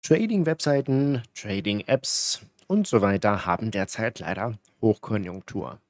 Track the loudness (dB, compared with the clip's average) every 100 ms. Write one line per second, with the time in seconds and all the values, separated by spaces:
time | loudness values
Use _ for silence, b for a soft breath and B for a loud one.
0 | 4 2 4 0 0 0 2 0 2 2
1 | 2 0 -4 -14 -4 -2 0 -2 0 0
2 | 2 0 0 -4 -8 _ -2 0 2 2
3 | 4 4 2 0 0 -2 -2 -2 -4 -2
4 | -4 -4 -8 -4 -6 -8 -16 _ 2 2
5 | 0 -4 -4 -10 -10 -8 -8 -10